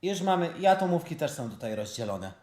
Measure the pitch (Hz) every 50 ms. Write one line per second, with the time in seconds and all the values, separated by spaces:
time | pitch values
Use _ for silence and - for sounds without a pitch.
0 | - 180 202 175 180 190 185 180 175 170 165 - 185 196 190 190 196 180 175 170
1 | 170 - 160 - 156 143 - - 127 113 101 - - 113 110 107 104 104 - -
2 | 120 104 98 95 92 95 95 -